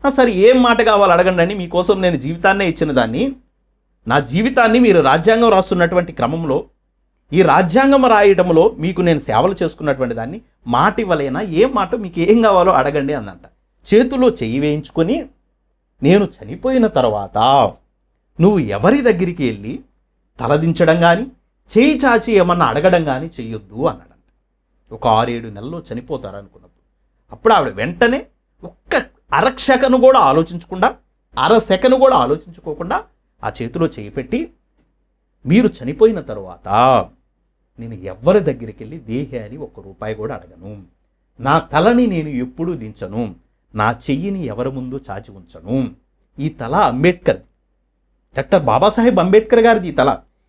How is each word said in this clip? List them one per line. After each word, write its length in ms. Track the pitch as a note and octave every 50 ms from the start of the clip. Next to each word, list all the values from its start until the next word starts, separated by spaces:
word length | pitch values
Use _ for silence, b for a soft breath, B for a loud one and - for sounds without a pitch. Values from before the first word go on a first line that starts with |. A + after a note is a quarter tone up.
| -
"ఆ, 40 | C#4
సరే, 220 | C4+ C4 B3+ B3
ఏం 320 | G#3 F3+ G3 A3+ B3+ B3+ B3
మాట 180 | A#3+ A#3 A#3
కావాలో 320 | A#3 A3+ G#3+ G3+ G3+ F#3+ E3+
అడగండి 280 | E3+ F#3 F#3 F#3 F3
అండి, 140 | E3+ F3+ G#3
మీకోసం 460 | G3+ F3+ E3 - F3+ F3+ F3+ G#3 F#3+
నేను 140 | F#3 F3+ E3+
జీవితాన్నే 540 | C3+ A#2 C#3+ E3 E3+ F3 G3 G3 G3+ G3 F3
ఇచ్చిన 220 | D#3+ - - D#3
దాన్ని, 440 | C#3 B2+ A#2 A2+ A2+ D3 A#3 C#4 C4+ - _ _ _ _ _ _ _ _ _ _ _ _ _ -
నా 120 | C3 D3
జీవితాన్ని 600 | C#3 A2+ B2 F3+ A3 C4 C4 C4 A#3 A3 A3 B3
మీరు 200 | A#3+ A3+ F#3+ E3+
రాజ్యాంగం 500 | C#3+ C3 C#3 E3 E3+ G#3+ A3 A3+ A#3 A#3
రాస్తున్నటువంటి 600 | G3+ F#3+ F#3 - F#3+ F3 F3 E3+ F#3 F3+ F3+ E3+
క్రమంలో, 540 | D#3 - - G3 D3+ E3 E3 D3+ B2+ F2+ - _ _ _ _ _ _ _ _ _ _ _ _ _ C#3+
ఈ 80 | F3
రాజ్యాంగం 640 | F#3 D#3 C3+ E3 F#3+ E3+ D#3+ B3 C4+ C#4 C#4 C#4 B3+
రాయడంలో 720 | B3 - G#3 G3+ G3 G3 F#3 F3+ F3+ E3+ D#3+ F3 - C#3+ -
మీకు 240 | D3+ F3 F#3 E3+
నేను 180 | F3+ F3 D#3+ C#3+
సేవలు 360 | - - A2 A2+ C#3+ F#3 G3 - F3+
చేసుకున్నటువంటి 520 | D#3+ - _ D#3 D3 C#3 C3 C3 A#2+ A#2
దాన్ని, 260 | A2+ A2+ B2+ E3 A3+ _ _ _ _ _ A#2+
మాట 320 | A#2+ C3+ D#3 G3+ F#3+ -
ఇవ్వలేనా? 420 | A3+ F#3+ F3 D3+ C#3 C#3 C3 D#3+
ఏం 300 | G#3+ G3+ D#3+ D#3+ A3 C4 C4+
మాట, 220 | G#3+ F#3+ F3+ A3+
మీకు 240 | B3 G#3 F3+ E3+ F3
ఏం 220 | E3 F#3 A3 A#3
కావాలో 300 | A3+ G#3+ G3 F3+ F3 F#3+
అడగండి" 420 | F#3 C3+ C3 C#3+ D3 D3 C#3 C#3 D3+
అందంట. 320 | C3+ G#2+ G2 F#2 F2 - - _ _ _ _ _ _ _ - G3+
చేతిలో 360 | G#3+ B3+ B3+ C4+ C4 B3+ B3
చెయ్యి 300 | - - B2 A2 A#2 C3+
వేయించుకొని, 680 | D3 D3+ D3 D3+ - - _ - D#3+ F3 B3+ E4 C#4 - _ _ _ _ _ _ _ _ _ _ _ _ _ _ -
"నేను 220 | C#3 F3+ G3+ G3+
చనిపోయిన 640 | E3 - _ - G2+ C3 - - B3+ C4 B3+ A3+ G#3+
తర్వాత 840 | - D3+ B2 A#2 G#2+ G#2 G2+ F#2+ - G#2 A2+ B2+ C#3 C#3 A#2+ G2 - _ _ _ _ _ _ _ _ _ _ _ _ -
నువ్వు 180 | D#3+ F#3+ G#3+ F#3+
ఎవరి 420 | C3+ G#2 G2 G#2 G#2 F#3 C4 C#4+
దగ్గరికి 500 | B3+ A#3+ G#3 E3+ F#3 F3+ E3+ F3 C#3+ A#2+
వెళ్ళి 280 | G#2+ G2+ G2+ A2 - - - _ _ _ _ _ _ _ _ _ _ -
తలదించడం 600 | A#2+ A#2 C#3+ D3+ E3 E3 E3 - F3 E3 - F3
కానీ, 220 | E3+ E3+ E3+ F#3+ B3 C#4 - _ _ _ _ _ _ _ - G#3+
చేయి 200 | B3+ D4+ D#4 B3+
చాచి 340 | C#4 C4 A#3 A3+ A3+ A#3
ఏమన్నా 340 | A3 G3 F3+ F3 F3 F3 D#3+
అడగడం 380 | A#2+ A2+ C#3+ D#3 F#3 F3+ F3 D#3+
కానీ 240 | D3 C3 C3 D#3 E3
చెయ్యొద్దు" 480 | - - A#2+ A2+ A2+ G#2+ G2+ F#2+ G#2
అన్నాడంట. 360 | A2 C#3+ E3 A2 F2 - _ _ _ _ _ _ _ _ _ _ _ _ _ _ _ _ _
ఒక 160 | A2+ A2 - B2
ఆరేడు 400 | A2 A2 A#2 A#2+ A#2+ A#2 A2+ A2+
నెలల్లో 360 | G#2 G2 G#2+ C3 E3 E3+ E3 - -
చనిపోతారనుకున్నప్పుడు 800 | A#2+ B2 B2+ D#3 B2+ - G2 F#2+ G2+ G2+ F#2 _ F#2 F#2 F#2 _ _ _ _ _ _ _ _ _ _ _ _
అప్పుడు 220 | - - _ A3+ A3
ఆవిడ 200 | F#3+ D3 B2 F#2
వెంటనే 520 | F#2+ A2 D#3 F3 E3+ A#3+ A#3 B3 C#4 - _ _ _ _ _ _ _ -
ఒక్క 400 | E3+ _ _ _ _ - C#4 B3+ - _ _ _ _ -
అరక్షకను 640 | C#3+ F#3 C4 C4 B3+ - - C4 B3+ C4 C4 B3 C4
కూడా 220 | A#3 C4 C4 C4
ఆలోచించకుండా, 760 | - - - D#3+ E3 E3+ F3 E3+ - _ F#3 F#3 F#3 C4+ C4+ - _ _ _ _ _ _ _ -
అర 200 | C3 D#3+ A3 A3+
సెకను 400 | A3 - F#3+ F#3 - B3+ B3+ B3+
కూడా 160 | C4 C4 B3+
ఆలోచించుకోకుండా 880 | E3 B2 B2 D3 D#3+ - - E3 - _ D#3+ D3+ D3+ E3+ E3+ A3 F#4+ A4 _ _ _ _ _ _ _ -
ఆ 80 | G#2+ G#2+ -
చేతిలో 240 | A#2 A2+ - - E3
చేయి 240 | D#3+ - - G#2 G#2
పెట్టి, 420 | G#2 - - - G#3 B3+ E4 E4 _ _ _ _ _ _ _ _ _ _ _ _ _ _ _ _ _ _ _
"మీరు 240 | B2 D#3+ A3 - G#3 - - -
చనిపోయిన 360 | B2 D3+ - A3 A3+ A3 F#3
తర్వాత 840 | B2+ - A2 G#2 F#2+ F#2 F2 - _ F#2+ G2 A2 B2+ - - A#2 - - _ _ _ _ _ _ _ _ _ _ _ _ _ -
నేను 140 | A#2 A2+ A2+
ఎవరి 460 | F#2 F2+ G2 F2+ G#2 A2+ D#3+ G3 G#3
దగ్గరికి 440 | F3 D3+ C3+ A#2 A#2 G#2+ - - -
వెళ్ళి 160 | A2+ C#3+ E3
దేహి 400 | B2 A2 A2+ C3+ D3 - C3+ A#2+
అని 180 | G#2+ G#2 A#2 D3+
ఒక్క 220 | D3 - _ -
రూపాయి 360 | - F#2+ F#2+ _ G#2+ G#2+ A2
కూడా 200 | G#2+ G#2+ A2 B2+
అడగను, 480 | F#2 - - F2+ E2+ F2 G2 G#2+ G2+ F#2 _ _ _ _ _ _ _ _ _ _ _
నా 200 | A#2+ C3+ D3 D#3+
తలని 480 | - - - D3+ E3+ A3 A#3+ A#3+ B3+ A3+
నేను 220 | F#3+ E3 D3+ D3+
ఎప్పుడూ 440 | C#3+ B2 B2+ B2+ - - E3+ E3 F3
దించను, 640 | C#3 A2 A2 A2 - G2+ F#2 G2+ A2+ A#2+ G#2 F2+ _ _ _ _ _ _ _ -
నా 160 | G#2+ G#2 A2
చెయ్యిని 540 | A#2+ A2 - - C#3 C#3+ E3+ - G3 F#3+ E3+
ఎవరి 260 | A#2+ G#2 G#2+ B2 C#3
ముందు 280 | C3+ C3+ B2+ B2+ B2+ C#3 - -
చాచి 200 | A#2+ A#2+ A2+ -
ఉంచను. 600 | G2+ G2 F2+ _ _ E2+ E2 F#2+ A#2+ C3+ B2+ - B2 _ _ _ _ _ _ _ _ -
ఈ 100 | C#3 D#3
తల 260 | D#3+ - A#2+ A2+ C#3
అంబేద్కర్ది, 680 | F#3 G#3 C#3 A#2+ B2+ - F3+ F3+ F3+ _ - A#2 - _ _ _ _ _ _ _ _ _ _ _ _ _ _ _ _ _ _ _ -
డాక్టర్ 260 | C3+ - - F#3 D3+
బాబాసాహెబ్ 560 | A#2+ G#2+ C3 F#3 G#3+ G#3+ - A3+ A#3+ B3+ C4+
అంబేద్కర్ 400 | B3 F#3 F#3+ A3 A3 - B3 A#3
గారిది 280 | A3+ A#3 A3+ G#3+ F3+ F3
ఈ 40 |
తల, 260 | C#3 - C3 D3 G#2 - _ _ _ _ _